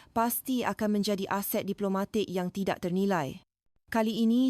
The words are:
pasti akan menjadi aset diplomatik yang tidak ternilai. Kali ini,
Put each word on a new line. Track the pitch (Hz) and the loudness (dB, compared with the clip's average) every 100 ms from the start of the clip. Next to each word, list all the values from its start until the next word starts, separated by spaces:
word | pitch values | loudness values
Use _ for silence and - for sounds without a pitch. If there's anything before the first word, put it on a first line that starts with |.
| - 233 | -6 -2
pasti | 233 233 - 247 | 0 -2 -2 -2
akan | - 202 214 208 | 0 -2 0 2
menjadi | 202 196 196 | 2 0 -2
aset | 196 196 220 185 | -2 -2 -2 -2
diplomatik | 202 196 190 202 220 190 | -2 0 0 0 -2 0
yang | 185 180 | -2 -4
tidak | 196 196 - | -2 -2 -2
ternilai. | 180 185 202 180 139 185 _ _ _ _ - | -2 0 2 0 -2 -8 _ _ _ _ -4
Kali | 233 220 220 226 | 0 0 2 2
ini, | 240 | 4